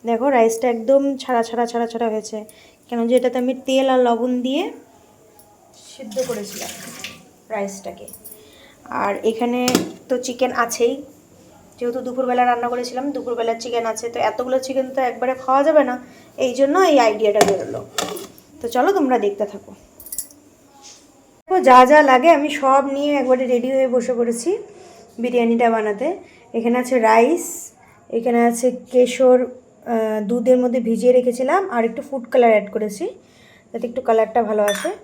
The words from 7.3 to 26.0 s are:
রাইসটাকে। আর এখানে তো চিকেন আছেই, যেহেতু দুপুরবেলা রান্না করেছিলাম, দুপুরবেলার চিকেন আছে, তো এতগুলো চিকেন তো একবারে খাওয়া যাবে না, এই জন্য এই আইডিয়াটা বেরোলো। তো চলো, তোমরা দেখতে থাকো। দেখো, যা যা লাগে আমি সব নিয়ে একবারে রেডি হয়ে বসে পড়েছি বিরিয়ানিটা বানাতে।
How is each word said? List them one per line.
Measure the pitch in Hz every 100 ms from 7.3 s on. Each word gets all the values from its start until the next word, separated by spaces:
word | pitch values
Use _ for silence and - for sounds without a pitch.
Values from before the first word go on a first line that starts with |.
| _ _
রাইসটাকে। | 214 196 190 - - - - - - - - - _
আর | - - 202 196
এখানে | 220 226 240 247 247 247 - - -
তো | 254
চিকেন | 254 240 254
আছেই, | 240 233 - 240 277 - - _ _ - - - -
যেহেতু | 240 254
দুপুরবেলা | 240 247 254 247
রান্না | 247 240 240
করেছিলাম, | 247 240 247 285
দুপুরবেলার | 277 226 233 226 233
চিকেন | 247 233 226
আছে, | 220 233
তো | 240
এতগুলো | 220 208 254 262
চিকেন | 262 269 262
তো | 262
একবারে | 254 240 254
খাওয়া | 262 - 269
যাবে | 285 302
না, | 262 247 - - - -
এই | 262
জন্য | 233 277 339
এই | 359 285
আইডিয়াটা | 233 208 208 208 185
বেরোলো। | 185 - 110 - - - - - - _ -
তো | 233
চলো, | 247 302
তোমরা | 403 277 247
দেখতে | 208 202 208
থাকো। | 196 - 190 _ _ - - - - _ _ _ _ - - _ _ _ _
দেখো, | - 370
যা | 269 254 254
যা | 302
লাগে | 285 254 311
আমি | 311 285
সব | - 262 269 269
নিয়ে | 277 294
একবারে | 285 254 254 254
রেডি | 240 254
হয়ে | 269 262
বসে | 247 220
পড়েছি | 240 233 233 330 415 - - - - - -
বিরিয়ানিটা | 233 240 233 233 240
বানাতে। | 226 214 202